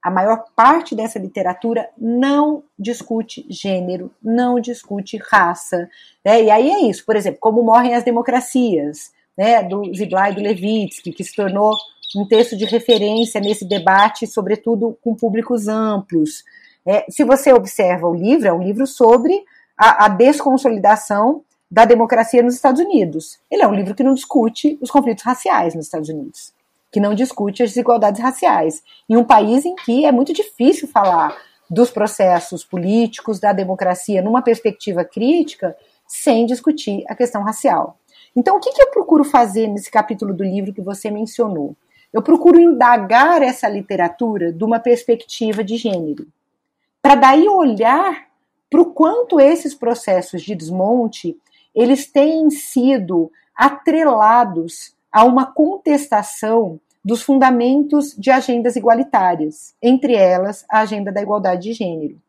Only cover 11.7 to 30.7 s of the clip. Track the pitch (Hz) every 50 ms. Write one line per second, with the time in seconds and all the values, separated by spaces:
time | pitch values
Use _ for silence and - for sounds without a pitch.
11.7 | 214 214 - _ _ _ - - - 202 202 196 226 214 240 240 - 190 214 202
12.7 | 220 233 226 - 240 214 202 208 214 220 233 226 - 214 202 202 214 208 208 180
13.7 | 202 202 165 185 190 196 202 220 214 - 233 202 - - 196 180 208 214 _ 233
14.7 | 233 208 226 233 220 _ _ 240 226 226 - 226 196 226 226 - 247 240 208 208
15.7 | 214 220 220 220 214 196 190 _ 175 165 156 156 156 - - _ _ - _ _
16.7 | _ _ _ 175 196 208 - - - - 294 233 262 269 - 294 262 240 190 190
17.7 | - - 208 180 180 180 160 175 170 175 175 208 262 330 240 202 170 170 185 190
18.7 | 208 220 269 269 - - 254 226 233 247 233 320 359 403 - _ _ _ _ _
19.7 | _ _ 214 226 - - 208 214 196 180 233 262 294 294 - 285 262 262 - 254
20.7 | 226 208 190 202 214 214 - - 214 202 214 240 294 - _ _ _ _ _ _
21.7 | 180 208 226 214 240 233 233 220 254 226 226 226 - 247 240 247 247 247 - 277
22.7 | 262 269 339 392 392 277 196 170 147 160 160 - - _ _ _ - 403 359 220
23.7 | 202 196 202 180 202 - 262 262 269 262 - - - 285 226 226 226 - - 294
24.7 | 302 294 - 247 - 285 233 240 226 202 - 247 254 - - - 339 226 175 165
25.7 | 160 170 151 - - 165 156 147 160 151 139 - _ - - - _ _ _ _
26.7 | _ _ _ _ - 208 202 208 208 196 254 254 - - 208 202 196 - 247 226
27.7 | 190 240 240 247 240 233 208 208 202 202 233 262 262 - - 349 - 185 160 160
28.7 | 156 - _ _ _ _ _ _ 220 233 240 233 247 220 208 208 233 262 285 349
29.7 | 359 370 - - 233 247 302 311 269 240 269 - 320 311 415 - - _ 240 262